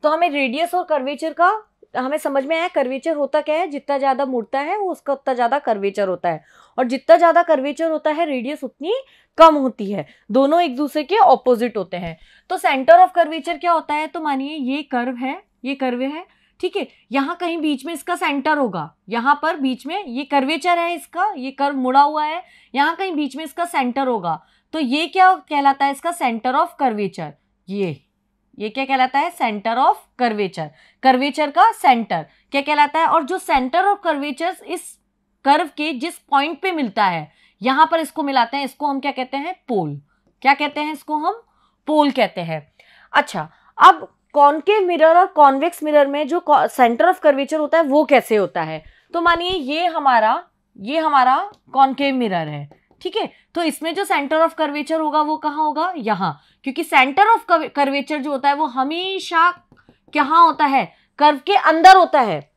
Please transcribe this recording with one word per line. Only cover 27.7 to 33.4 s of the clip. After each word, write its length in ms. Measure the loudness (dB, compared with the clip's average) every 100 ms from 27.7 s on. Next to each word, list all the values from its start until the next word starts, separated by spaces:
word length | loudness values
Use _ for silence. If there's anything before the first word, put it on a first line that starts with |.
| -6 -6 -6 _ _ _ _ _ -12
ये 100 | -10
क्या 160 | -6
कहलाता 340 | -4 0 0 0
है? 180 | -2 -4
Center 400 | -4 -4 -4 0
of 200 | 0 0 _ _
curvature। 460 | -4 -2 -6 -6 -12 _ _ _
कर्वेचर 480 | 2 2 0 -2 -2
का 220 | 4 2
सेंटर 540 | 4 2 2 0 -6 -6 _ _
क्या 100 | -6
कहलाता 380 | -2 0 2 2
है? 80 | 2
और 160 | 0
जो 160 | -2
center 460 | -8